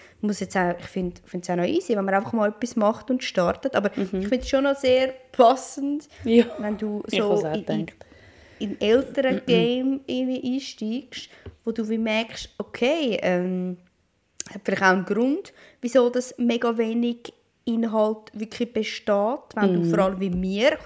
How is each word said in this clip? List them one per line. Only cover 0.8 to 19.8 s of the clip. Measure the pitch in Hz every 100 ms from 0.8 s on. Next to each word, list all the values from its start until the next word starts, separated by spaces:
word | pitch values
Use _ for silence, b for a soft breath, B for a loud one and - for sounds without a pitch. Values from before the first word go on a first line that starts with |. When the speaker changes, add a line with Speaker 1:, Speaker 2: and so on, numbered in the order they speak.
| -
Speaker 1:
finde, | - 180 175 -
finde | 180
es | 175
auch | 175
noch | 170
easy, | 320 - 208
wenn | 196
man | 196
einfach | -
mal | 233 208
etwas | 214 247 -
macht | 208 226 -
und | 254
startet. | - - 175 - 269 -
Aber | 202 -
Speaker 2:
Mhm. | 190 190
Speaker 1:
ich | 202
finde | 247
es | -
schon | 269
noch | 277 277
sehr | 262 254 262 - -
passend, | - 233 262 - - 277 294 - B
Speaker 2:
Ja. | 233 233 233 -
Speaker 1:
wenn | 208 208
du | 214 208 -
Speaker 2:
Ich | 196
Speaker 1:
so | 208
Speaker 2:
hab's | -
auch | 160
Speaker 1:
in, | 156 185
in, | - 165
Speaker 2:
gedacht. | - B B B B B B
Speaker 1:
in | 208 -
älteren | 208 233 269 - 262 202
Speaker 2:
<clears throat> | -
Speaker 1:
Game | 233 233 247 262 269 -
irgendwie | 254 254 254 - 262
einsteigst, | 269 - 214 240 - - - B B B -
wo |
du | 226 214
wie | 226
merkst, | 226 220 226 - - -
okay, | 214 - 254 330 285 190
ähm, | - 180 185 185 180 175 _ _ _ _ _ - -
hat | 202
vielleicht | - 190
auch | 190
einen | 185 175
Grund, | 202 254 320 - b b b
wieso | 247 254 240
das | 247 247 -
mega | 240 233 240 226
wenig | 226 233 240 240 - - _ _ -
Inhalt | 226 226 220 214 214 -
wirklich | 208 214 - 233
besteht, | 220 214 - - 202 208 285 - -
wenn | 202
du |
Speaker 2:
Mhm. | 175